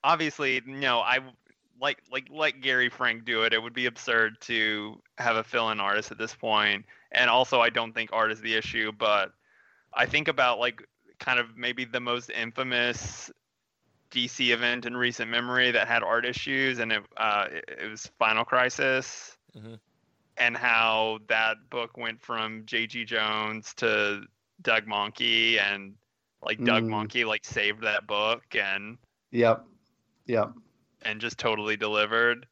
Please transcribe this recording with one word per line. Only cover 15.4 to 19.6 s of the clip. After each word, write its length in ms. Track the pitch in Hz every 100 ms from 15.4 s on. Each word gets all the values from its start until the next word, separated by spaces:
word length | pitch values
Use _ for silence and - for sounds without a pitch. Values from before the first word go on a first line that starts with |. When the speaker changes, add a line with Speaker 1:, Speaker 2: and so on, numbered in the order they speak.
| 120 123 127
Speaker 1:
that 160 | 120 113
had 140 | 117
art 220 | 95 117
issues, 540 | 120 120 - 135 135 120
and 140 | 113
it, 100 | 107 101 -
uh, 320 | 110 104 98
it, 140 | 80 - -
it 80 | 107
was 160 | 107 - _
Final 260 | 113 110
Crisis, 920 | 117 127 127 127 135 131 127 - - - _
Speaker 2:
Mm-hmm. 180 | -